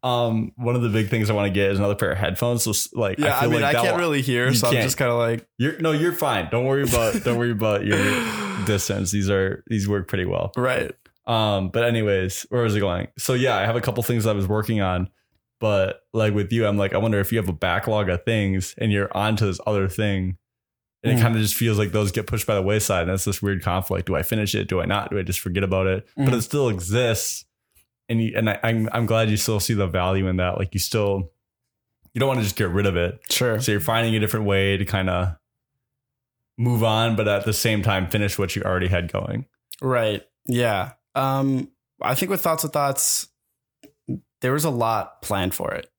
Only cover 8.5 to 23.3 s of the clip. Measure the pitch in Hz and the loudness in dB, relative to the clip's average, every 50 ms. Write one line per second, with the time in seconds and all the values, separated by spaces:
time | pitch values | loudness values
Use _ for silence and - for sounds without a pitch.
8.5 | 95 95 98 101 107 98 - - 98 98 98 87 101 104 98 95 101 95 95 95 | -6 -6 -2 0 0 0 0 -2 -2 -2 -2 -2 -2 -2 0 2 2 2 2 0
9.5 | - - - - 113 107 98 101 104 101 92 - - 95 90 92 92 87 82 92 | -2 -6 -6 -4 -2 -2 0 0 0 -2 -2 -2 -4 -2 -2 -2 -2 -2 -2 -4
10.5 | - - 123 127 127 - - - - _ _ - _ _ _ - 117 113 110 107 | -4 -2 0 0 0 0 -2 -4 -8 _ _ -20 _ _ _ -2 0 2 2 2
11.5 | 101 98 95 92 - 113 120 120 120 117 110 104 101 95 92 92 92 - - - | 2 0 0 0 0 0 2 2 2 2 2 2 2 2 2 -2 -4 -6 -10 -4
12.5 | 107 123 120 113 101 104 101 98 87 90 - - _ - - - 131 123 127 131 | -2 0 0 2 2 2 0 0 0 -2 -4 -6 _ -8 -2 0 0 2 2 2
13.5 | 117 98 95 110 113 120 120 - 120 - 110 - 123 117 104 110 107 101 98 92 | 2 2 2 0 0 0 0 -2 -2 -2 -2 0 0 0 2 0 0 0 0 0
14.5 | 107 107 107 110 113 107 98 92 90 90 92 - _ _ _ _ _ _ _ _ | 0 -2 0 0 0 0 0 0 0 0 -2 -4 _ _ _ _ _ _ _ _
15.5 | _ _ - 110 104 98 95 95 - - _ _ - 110 107 107 101 104 101 92 | _ _ -2 0 2 2 0 0 -2 -10 _ _ -2 0 2 2 2 0 0 0
16.5 | 113 117 113 104 101 104 101 98 - 95 104 113 107 101 98 - 113 113 101 90 | 0 0 2 2 2 0 0 0 0 0 2 2 2 2 0 0 0 -2 0 -2
17.5 | 87 78 - 92 85 90 - - 110 107 104 92 90 87 - - 113 110 101 98 | -2 -2 0 0 0 0 0 0 0 0 0 0 -2 -2 0 0 0 2 2 2
18.5 | 95 92 90 - - - 113 110 104 101 101 - - 98 101 107 110 104 117 101 | 0 0 -2 -4 -6 -4 0 0 2 2 0 0 -2 0 0 0 2 2 2 0
19.5 | 90 - - - 107 101 98 92 90 - 110 104 98 95 92 92 92 - _ _ | 0 -2 -2 -2 0 2 0 0 0 0 -2 0 0 0 -2 -2 -4 -6 _ _
20.5 | _ _ _ _ _ _ _ _ _ _ - 117 123 123 113 117 113 110 110 101 | _ _ _ _ _ _ _ _ _ _ 0 2 4 6 6 4 4 2 2 2
21.5 | - - 117 117 107 101 107 98 85 107 104 98 90 120 113 - 123 110 - - | 0 0 2 2 4 2 2 2 2 2 0 2 0 -2 -4 -2 -4 -4 0 0
22.5 | 110 101 95 95 104 107 101 - 98 90 85 87 95 95 - 104 | 0 2 2 2 2 2 2 2 0 0 2 0 0 -2 -2 -2